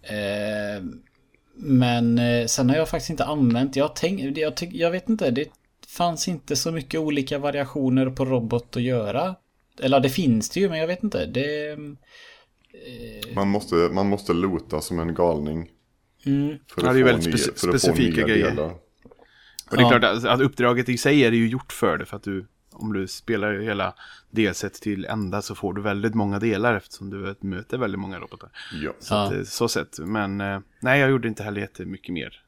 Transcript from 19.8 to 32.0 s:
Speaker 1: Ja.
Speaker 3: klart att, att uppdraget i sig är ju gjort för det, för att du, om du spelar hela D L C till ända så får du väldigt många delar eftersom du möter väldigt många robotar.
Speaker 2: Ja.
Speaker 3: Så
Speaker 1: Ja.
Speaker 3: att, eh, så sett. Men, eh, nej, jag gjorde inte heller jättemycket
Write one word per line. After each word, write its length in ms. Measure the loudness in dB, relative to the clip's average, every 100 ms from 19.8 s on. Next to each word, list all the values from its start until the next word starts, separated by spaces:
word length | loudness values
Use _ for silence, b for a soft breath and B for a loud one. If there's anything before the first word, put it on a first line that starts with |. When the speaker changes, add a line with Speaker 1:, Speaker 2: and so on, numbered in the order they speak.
Speaker 1:
Ja. 80 | 8
Speaker 3:
klart 140 | 8
att, 220 | 6 2 2
att 160 | 4
uppdraget 480 | 2 4 2 2 0
i 80 | 0
sig 260 | 4 6 6
är 60 |
ju 160 | 6 2
gjort 240 | 0 -8
för 240 | -2 0 0
det, 80 | -4
för 120 | -10
att 60 |
du, 220 | -6 -6 -8 _ _
om 220 | -12 -6
du 140 | -4 -4
spelar 520 | -8 -4 -2 0 -2
hela 340 | -2 -2 -2 -4 B B B
D 140 | 0 2
L 80 | 2
C 140 | -6
till 360 | -6 -6 -6 -4
ända 360 | -4 -2 -4
så 140 | -6 -6
får 180 | -6
du 80 | -4
väldigt 320 | -4 -2 0
många 260 | 0 0 0
delar 340 | 0 2 2 0
eftersom 340 | -4 -16 -12
du 260 | -10 -10 -8
möter 380 | -8 -8 -8 -4
väldigt 220 | -4 -4
många 200 | -8 -10
robotar. 300 | -14 -18 -20 B B -8
Speaker 2:
Ja. 80 | -8 -10
Speaker 3:
Så 140 | -4
Speaker 1:
Ja. 100 | -2 0
Speaker 3:
att, 60 |
eh, 100 | -4
så 240 | -6 -2 -2
sett. 320 | -2 -6 -8
Men, 420 | -6 -4 -2 -4
eh, 180 | -4 -6 -10 _
nej, 180 | 0 4
jag 100 | 4
gjorde 180 | 2 0
inte 160 | -6
heller 180 | -6 -6
jättemycket 520 | -8 -10 -12 -10